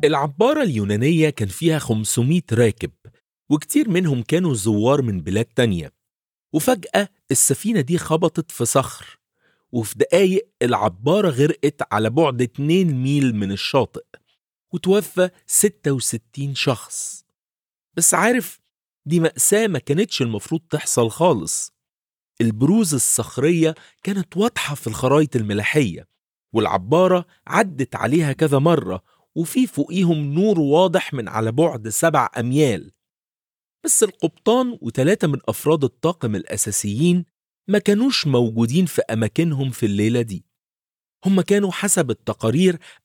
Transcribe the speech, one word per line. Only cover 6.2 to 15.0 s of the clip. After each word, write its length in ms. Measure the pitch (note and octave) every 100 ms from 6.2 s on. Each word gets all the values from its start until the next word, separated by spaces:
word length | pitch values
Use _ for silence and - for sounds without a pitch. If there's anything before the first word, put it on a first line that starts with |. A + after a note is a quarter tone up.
| _ _ _
وفجأة 560 | D#3 D3+ B3 E3+ - G3+ _ _
السفينة 500 | C3 - C#3 G3+ A3
دي 180 | C3 E3+
خبطت 520 | - D#3+ E3+ - D#3+
في 140 | -
صخر، 540 | A#2+ C#3 B2+ - - - _ _ _ _ _
وفي 260 | B2 A2 -
دقايق 500 | A2 E3+ G3 F#3 - _
العبارة 680 | B2 A2+ G#2 F2+ A#2+ F#3 G3+
غرقت 640 | B2 D3+ - C#3+ - -
على 180 | G#2 A2
بعد 320 | B2 D#3+ B2
اتنين 600 | B2 - C#3+ F3 F3+ C3
ميل 340 | C3 D3 C3+ A2
من 160 | G2
الشاطئ، 520 | G2 - C#3 A2+ - - - _ _ _ _ _
وتوفى 580 | F3 F3+ G3